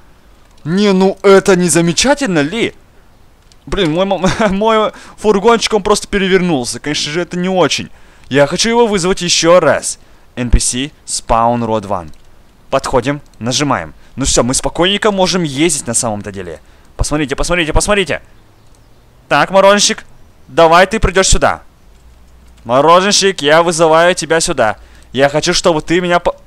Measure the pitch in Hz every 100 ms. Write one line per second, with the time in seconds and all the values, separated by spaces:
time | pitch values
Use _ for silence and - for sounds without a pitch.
0 | - _ _ _ _ - 143 185 208 190
1 | 190 185 202 190 190 180 180 170 170 160
2 | 254 277 269 165 143 226 170 - _ _
3 | _ _ _ _ _ - - 185 170 160
4 | 196 185 180 - 208 196 220 220 208 -
5 | - - 208 202 185 233 - 214 202 208
6 | - 202 185 185 175 151 117 117 147 147
7 | 151 156 170 180 185 185 147 - 87 -
8 | - - - 135 143 175 220 233 233 202
9 | 175 196 175 - 165 269 147 98 - -
10 | - - - - 123 - - 123 143 -
11 | - - - 113 117 120 117 110 98 95
12 | 78 - - - _ _ - 135 - 131
13 | 120 143 - - 113 123 147 113 80 -
14 | - - 139 170 123 262 135 - 180 202
15 | 220 196 180 185 160 131 170 - - 117
16 | 120 104 101 98 87 76 - - - -
17 | - 147 143 - 151 175 151 147 196 202
18 | 165 107 - - _ _ _ - _ _
19 | _ _ - 147 170 190 196 208 196 214
20 | - - - _ - 135 165 170 185 220
21 | 190 185 185 185 123 82 - _ _ -
22 | - - - - - - 117 127 156 175
23 | 196 196 196 185 143 156 170 160 165 160
24 | 175 180 156 160 170 143 110 101 - -
25 | - 123 139 151 151 175 185 156 - 175
26 | 180 175 - -